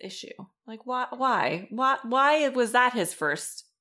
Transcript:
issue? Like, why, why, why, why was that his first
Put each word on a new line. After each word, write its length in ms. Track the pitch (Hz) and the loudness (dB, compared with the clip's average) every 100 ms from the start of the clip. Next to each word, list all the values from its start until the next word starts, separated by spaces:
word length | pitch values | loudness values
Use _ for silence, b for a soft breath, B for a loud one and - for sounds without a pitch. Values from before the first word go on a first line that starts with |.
issue? 320 | 190 - - - 196 _ - | -14 -14 -16 -16 -20 _ -18
Like, 200 | 220 247 | -16 -6
why, 200 | 254 247 | -6 -6
why, 520 | 247 262 202 131 160 196 | -2 0 2 0 -2 -6
why, 300 | 220 262 269 | -2 0 0
why 460 | 233 254 285 311 285 | 0 2 4 4 2
was 240 | 254 233 | 2 2
that 220 | 247 247 | 4 4
his 180 | 240 170 | 2 -2
first 540 | - 151 165 - - - _ | -2 -2 -2 -6 -12 -18 _